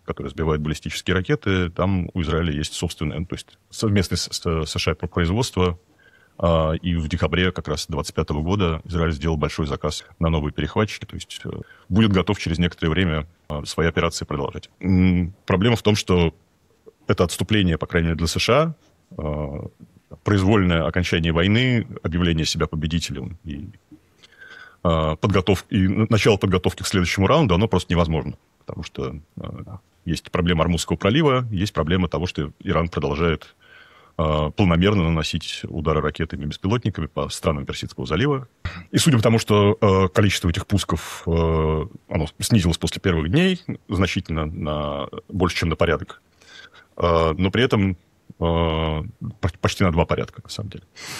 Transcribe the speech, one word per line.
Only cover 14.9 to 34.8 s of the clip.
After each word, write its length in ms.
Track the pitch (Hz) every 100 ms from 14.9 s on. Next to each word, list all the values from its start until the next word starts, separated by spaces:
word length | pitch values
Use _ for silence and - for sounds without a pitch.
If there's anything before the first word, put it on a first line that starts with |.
| 92 92 90 87 - -
проблема 300 | 92 123 113
в 60 |
том, 120 | 104
что 400 | 104 - 90 82 - _ _ _ _ - - -
это 180 | 98
отступление, 540 | 87 - 95 107 92 80
по 80 | -
крайней 220 | 87 82
мере 100 | 78
для 80 | 82
С 120 | -
Ш 140 | -
А, 220 | 135 165 151 _ _ _ -
а, 480 | 76 76 71 73 - - - _ _ -
произвольное 640 | - 101 95 107 90 82 76
окончание 460 | 92 87 87 85
войны, 540 | 80 95 110 127 117 - -
объявление 440 | - 85 87 80 76
себя 200 | 80 80
победителем 720 | 80 78 82 - 67 62 85
и, 240 | 82 71 98 - _ - _ _ - - - - - -
а, 340 | 90 80 78 78
подготов-, 480 | 104 95 98 92 -
и 160 | - 95
н-, 200 | 107 113
начало 280 | 110 123 101
подготовки 440 | 101 92 95 -
к 40 | -
следующему 400 | 95 87 - 95
раунду, 280 | 151 123
оно 140 | 87 113
просто 240 | 92 -
невозможно, 420 | 87 80 80 76 - _ _
потому 240 | - -
что, 340 | - - 65 73 - -
а, 420 | - - 78 - _ _
есть 260 | - 76 -
проблема 320 | - 85 82
Ормузского 320 | 82 85 - 85
пролива, 500 | 98 139 147 127 120
есть 200 | 92 101
проблема 360 | - 78 92 85
того, 180 | 76 90
что 260 | - 71 -
Иран 280 | 95 80 85
продолжает, 640 | 82 71 71 85 78 - _ _ - - - - -
а, 320 | 78 76 76
полномерно 540 | - 92 82